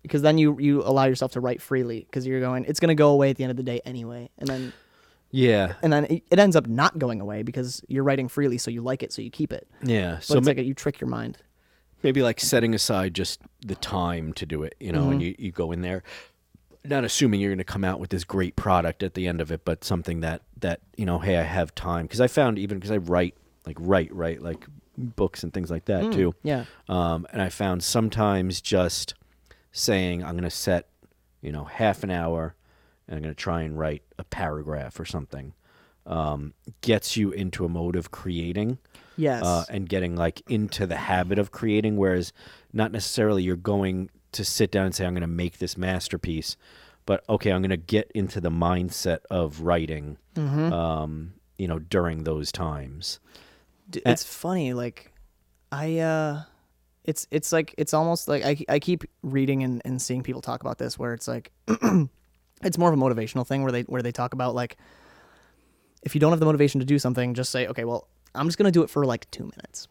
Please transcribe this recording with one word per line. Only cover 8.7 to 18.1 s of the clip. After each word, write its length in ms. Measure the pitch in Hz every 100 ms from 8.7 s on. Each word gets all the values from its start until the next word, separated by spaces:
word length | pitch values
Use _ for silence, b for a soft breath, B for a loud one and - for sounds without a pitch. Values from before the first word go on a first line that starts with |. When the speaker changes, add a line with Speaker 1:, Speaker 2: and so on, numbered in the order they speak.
Speaker 1:
you 100 | 117
like 200 | 120 135
it, 100 | -
so 80 | -
you 80 | 110
keep 240 | - 156
it. 140 | - - -
Speaker 2:
Yeah. 320 | 127 113 90
Speaker 1:
But 80 | 80
Speaker 2:
So 140 | - 143
Speaker 1:
it's 60 |
Speaker 2:
ma- 40 | 135
Speaker 1:
like 80 | 135
a, 60 |
you 100 | 127
trick 260 | 135 147 -
your 100 | 123
mind. 280 | 117 117 - _ _ _ _ _ _
Speaker 2:
Maybe, 200 | 143 135
like, 160 | 123 113
setting 340 | - 127 113
aside 400 | 107 - 101 95
just 260 | 87 92 - - _
the 100 | 104
time 580 | 92 - 95 87 85 78
to 120 | - 76
do 160 | 78
it, 100 | 76 -
you 120 | 117
know, 120 | 85 139
and 100 | 139
Speaker 1:
Mm-hmm. 0 |
Speaker 2:
you, 140 | 85 -
you 140 | 104
go 200 | 87 82
in 100 | 87
there, 200 | 87 92 B B B B _ _ _ _
not 200 | 139 139
assuming 340 | 117 - 131 101
you're 120 | 101
gonna 120 | 95
come 200 | 92 98
out 160 | 95 95
with 100 |
this 140 | 95